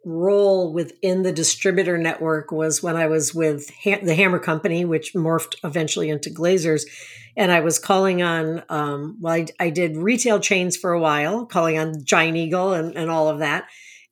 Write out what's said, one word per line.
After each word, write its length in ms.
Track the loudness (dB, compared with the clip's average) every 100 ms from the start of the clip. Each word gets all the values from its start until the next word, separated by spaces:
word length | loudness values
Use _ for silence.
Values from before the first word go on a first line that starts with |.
| -8
role 680 | -2 2 4 4 4 2
within 500 | -2 -6 -2 0 2
the 100 | 0
distributor 640 | 0 -2 0 0 2 0 0
network 540 | -2 -2 -2 -2 -4
was 300 | -2 -2 -2
when 140 | -2 0
I 100 | 2
was 280 | 0 0
with 360 | 0 0 -2 -8 -6
Ha-, 180 | -2 0
the 120 | 2
Hammer 240 | 4 4 2
Company, 460 | 0 -2 0 0
which 300 | 0 -2 -2
morphed 420 | -2 0 0 -2 -8
eventually 440 | -6 -4 -2 -2 -2
into 200 | -4 -6
Glazers. 540 | -2 0 2 2 0 -2 -12 -20 -20 -10 -2
And 140 | 4
I 100 | 4
was 180 | 2 0
calling 440 | 2 2 2 2
on, 400 | 0 0 -2 -6 -6
um, 480 | -4 -4 -4 -8 -6
well, 140 | -2
I, 120 | -2 -2 -4
I 120 | -2
did 260 | 0 -2 0
retail 420 | 0 2 2 0
chains 360 | 2 0 0 -2
for 160 | 0
a 80 | 2
while, 460 | 2 2 0 -4 -2
calling 320 | 0 2 0
on 260 | -2 -4
Giant 320 | 2 2 4 0
Eagle 380 | -2 0 0
and, 200 | 0 -2 -4
and 140 | -2
all 180 | 2 2
of 100 | 0
that. 280 | -2 -2 -6 -18 -20 -20 _